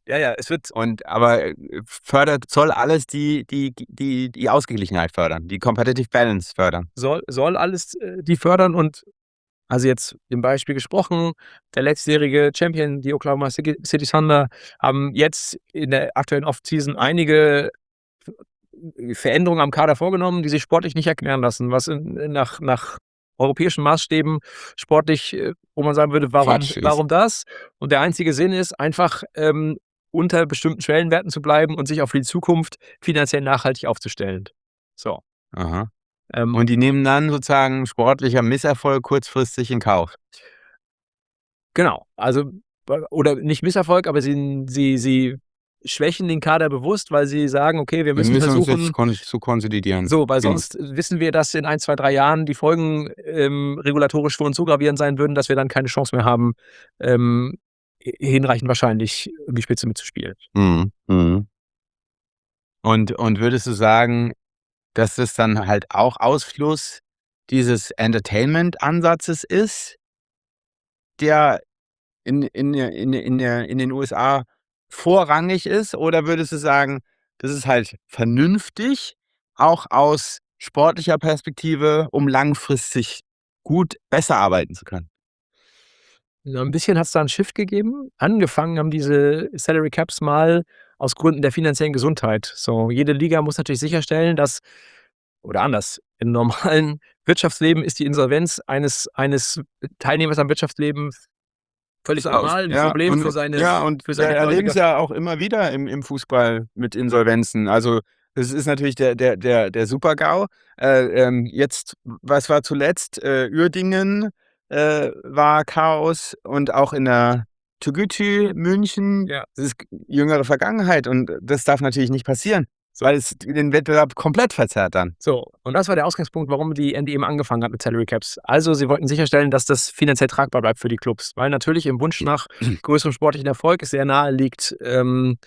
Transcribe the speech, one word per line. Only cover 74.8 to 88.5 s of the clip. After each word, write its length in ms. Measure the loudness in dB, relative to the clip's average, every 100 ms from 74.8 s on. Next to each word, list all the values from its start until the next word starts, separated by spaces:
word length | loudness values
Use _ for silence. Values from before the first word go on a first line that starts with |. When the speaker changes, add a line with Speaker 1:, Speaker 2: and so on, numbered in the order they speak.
| _
Speaker 2:
vorrangig 800 | -4 2 4 4 2 2 -2 -2
ist? 260 | -2 -2
Oder 320 | -2 0 0 0
würdest 260 | -2 -2
du 60 | -4
sagen, 440 | 2 2 2 -2 -10 _ _ _
das 140 | -8
ist 160 | -6 0
halt 300 | 0 0 -8 _
vernünftig, 1080 | -4 0 2 2 2 -2 -6 -4 -4 -6 -18 _ _ _
auch 320 | 2 4 4 2
aus 480 | 2 4 2 -4 -14 _ _
sportlicher 640 | -8 2 2 2 0 0
Perspektive, 880 | 0 -2 -4 -8 -4 0 2 2 0
um 160 | 0 2
langfristig 920 | 2 2 -2 -2 -4 -2 -4 -4 -8 -18 _ _ _
gut, 340 | -2 0 0 -4 _
besser 280 | 0 2 2
arbeiten 360 | 4 2 -2
zu 100 | -8
können? 260 | -12 -12 -12 _ _ _ _ _ _ _ _ _ _ _ _ _
Speaker 1:
Na, 180 | -10 -6
ein 100 | -4
bisschen 260 | -2 2 2
hat's 140 | 2
da 80 | 0
einen 100 | 0
Shift 240 | -2 -4
gegeben. 560 | -4 -4 -2 -2 -4 -10 -2
Angefangen 600 | 0 2 2